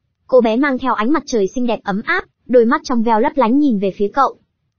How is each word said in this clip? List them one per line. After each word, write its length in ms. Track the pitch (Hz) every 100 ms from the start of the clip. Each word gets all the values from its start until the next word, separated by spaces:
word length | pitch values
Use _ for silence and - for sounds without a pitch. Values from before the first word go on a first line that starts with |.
| _ _ _
Cô 140 | 254
bé 160 | 233 220
mang 200 | 294 254
theo 160 | 247
ánh 180 | 214 214
mặt 120 | 311 302
trời 220 | 233 190
xinh 200 | - 240
đẹp 120 | 214
ấm 180 | - 196 233
áp, 180 | 359 - _ _
đôi 180 | 247 233
mắt 160 | 302
trong 200 | - 247
veo 160 | 220 220
lấp 120 | 269 -
lánh 240 | 226 262
nhìn 200 | 294 208
về 120 | 196
phía 160 | 175 202
cậu. 280 | 277 262 - _ _ _